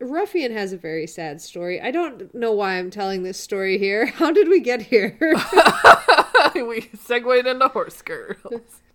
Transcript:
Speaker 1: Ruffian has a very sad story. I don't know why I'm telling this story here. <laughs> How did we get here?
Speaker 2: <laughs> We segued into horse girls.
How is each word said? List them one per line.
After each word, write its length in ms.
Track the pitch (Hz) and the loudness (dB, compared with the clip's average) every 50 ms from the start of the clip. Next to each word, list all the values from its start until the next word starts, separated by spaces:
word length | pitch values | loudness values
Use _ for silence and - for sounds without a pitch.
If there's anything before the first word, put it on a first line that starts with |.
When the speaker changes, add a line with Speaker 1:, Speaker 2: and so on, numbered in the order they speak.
Speaker 1:
Ruffian 500 | 254 247 277 330 403 403 - 359 294 247 226 | -10 -6 -4 -4 -4 -4 -4 -4 -4 -4 -4
has 200 | 214 202 196 190 | -6 -6 -6 -8
a 40 | 180 | -10
very 280 | - 160 160 165 156 | -10 -8 -6 -6 -6
sad 340 | 160 - - 165 156 143 165 | -8 -10 -12 -10 -10 -12 -12
story. 400 | - - - 175 175 175 180 - | -16 -16 -12 -10 -8 -6 -6 -6
I 100 | - 233 254 | -6 -4 -4
don't 420 | 330 349 311 254 214 196 185 - | -4 -4 -6 -8 -12 -18 -16 -10
know 160 | 240 233 233 220 | -6 -4 -2 -2
why 260 | 202 208 190 185 185 | -2 -2 -2 -4 -4
I'm 120 | 180 180 | -6 -8
telling 320 | 185 208 202 190 196 190 180 | -8 -8 -6 -6 -6 -6 -6
this 160 | 185 185 - | -8 -10 -12
story 400 | - - - 196 190 190 190 190 | -10 -8 -6 -4 -2 -2 0 0
here. 280 | 196 196 196 214 233 | 0 0 0 0 -2
<laughs> 0 | |
How 260 | 240 - - 330 302 330 | -2 0 0 0 2 4
did 160 | 403 415 320 | 4 4 6
we 120 | 381 359 | 4 4
get 220 | 233 240 247 247 214 | 4 0 -2 -4 -2
here? 340 | - - 220 190 180 170 - | 2 2 2 2 2 -2 -2
Speaker 2:
<laughs> 140 | 311 320 311 226 - - - 370 302 - - - - - - - - - - - - - - - - 285 - | 0 0 2 0 0 2 2 4 4 4 4 6 6 6 6 6 6 4 4 4 4 4 4 4 4 4 0
We 280 | - 247 233 233 226 226 - - | -2 -4 -6 -6 -8 -10 -12 -18
segued 500 | 208 - - 240 240 233 247 254 247 247 | -20 -8 -6 -4 -4 0 2 2 2 2
into 200 | 254 254 254 262 269 | 0 0 0 0 0
horse 320 | 262 220 170 147 - - - | 0 -2 -6 -6 -8 -14 -14
girls. 800 | - 170 143 110 - 196 - _ - 233 233 233 _ - _ _ _ _ | -12 -12 -12 -10 -12 -14 -14 _ -12 -14 -14 -14 _ -20 _ _ _ _